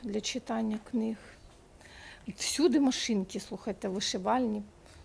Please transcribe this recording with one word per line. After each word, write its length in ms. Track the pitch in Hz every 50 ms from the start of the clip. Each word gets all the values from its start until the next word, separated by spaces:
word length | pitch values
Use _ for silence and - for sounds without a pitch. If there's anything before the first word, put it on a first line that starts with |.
для 180 | - 214 202 214
читання 580 | 202 - - 247 - - 233 226 220 214 214 214 - -
книг. 260 | - 226 220 226 220 - - - - - - - - - - - - - - - - - - - - - - -
Всюди 520 | - - - - - - 302 339 240 302
машинки, 600 | 277 254 254 - - - 220 196 185 - - 196
слухайте, 480 | - - 220 - - 233 190 - - 196
вишивальні, 720 | 185 202 - - - 196 185 208 226 262 254 220 214 208 208 208 - - - - - - -